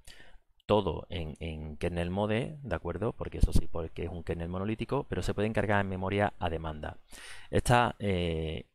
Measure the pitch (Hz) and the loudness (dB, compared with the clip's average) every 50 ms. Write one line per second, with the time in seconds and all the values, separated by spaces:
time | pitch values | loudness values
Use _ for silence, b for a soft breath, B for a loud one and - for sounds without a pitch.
0 | B B B B B B B B B _ _ _ _ - 104 107 95 85 80 82 | B B B B B B B B B _ _ _ _ 4 4 4 6 2 -2 -4
1 | - - - 90 80 78 69 - 80 82 80 78 76 78 76 - - 85 87 87 | -6 -6 -6 -6 -6 -6 -6 -6 -6 -6 -6 -6 -8 -8 -6 -2 -2 0 0 0
2 | 87 87 90 101 107 107 107 113 143 - 156 143 139 117 82 82 - 85 85 87 | 0 0 0 0 0 2 0 0 0 -2 -6 -10 -6 -4 -4 -2 -2 -4 -2 -2
3 | 104 123 - - - 78 - 85 - 87 - - - - - 85 82 82 - - | -2 -2 -2 -4 -8 -8 2 4 4 6 6 6 6 6 2 0 -2 -4 -4 -4
4 | 85 82 90 85 82 - 87 85 85 87 90 95 98 107 110 - 117 - 127 143 | -4 -4 -4 -6 -4 -4 -4 -4 -2 -4 -2 -2 -2 -2 -2 -4 -2 -2 -2 -2
5 | - - - 90 - - 98 104 104 110 110 107 101 104 104 101 98 95 95 92 | -2 -2 -2 -2 0 0 0 0 0 0 2 0 2 4 4 2 2 0 -2 -2
6 | 95 95 101 101 104 - - - 92 85 80 80 80 80 76 76 76 78 - - | -2 0 2 2 2 2 0 -2 -2 -2 -2 -2 -4 -6 -6 -6 -8 -8 -10 -10
7 | - B B B B B B B B B - 101 - - 120 120 120 - - - | -16 B B B B B B B B B 0 2 6 6 6 6 6 4 2 0
8 | 107 101 95 87 87 85 82 80 80 78 80 - - - | 0 0 2 2 2 2 0 0 -2 -2 -4 -6 -10 -10